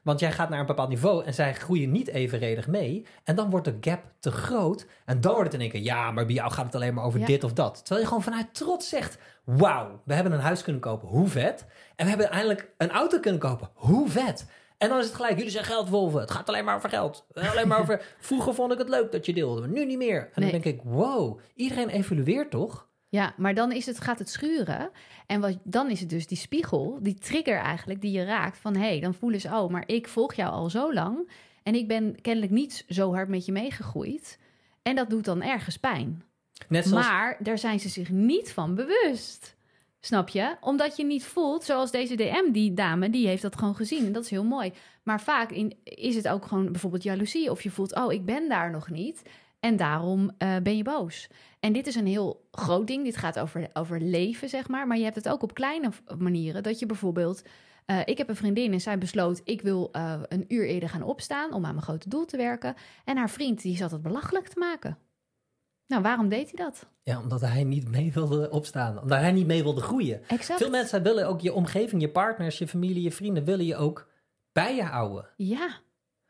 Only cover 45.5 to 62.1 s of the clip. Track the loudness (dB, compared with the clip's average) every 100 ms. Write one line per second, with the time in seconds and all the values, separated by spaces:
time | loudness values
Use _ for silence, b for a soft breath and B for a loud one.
45.5 | -2 -4 -4 -18 -6 -2 0 0 -2 0
46.5 | 0 0 -2 -2 -2 -2 -2 -2 0 0
47.5 | -2 -4 -4 -2 0 0 0 -2 -2 0
48.5 | 0 0 -4 -6 -8 -8 -10 B B B
49.5 | B 0 2 2 2 2 2 2 0 0
50.5 | 2 2 0 0 -2 -4 -8 -16 B B
51.5 | B 0 2 0 0 2 2 0 -4 _
52.5 | -6 2 2 2 -2 -2 -2 -4 -4 -6
53.5 | -6 -6 -6 -4 -2 0 2 0 -2 -6
54.5 | -6 -4 -4 0 2 0 -2 -4 -2 -4
55.5 | -4 -4 -2 -4 -4 -12 -2 0 0 -2
56.5 | -4 -4 -4 -4 -2 -2 0 0 -2 B
57.5 | B B B -4 -2 0 -2 -2 -2 0
58.5 | 2 2 0 0 -2 -2 0 0 0 -4
59.5 | -4 0 0 -2 -4 -4 -6 -4 -4 -2
60.5 | -2 0 -2 -2 -4 -6 -6 -6 -4 -4
61.5 | -4 -4 -4 -6 -6 -4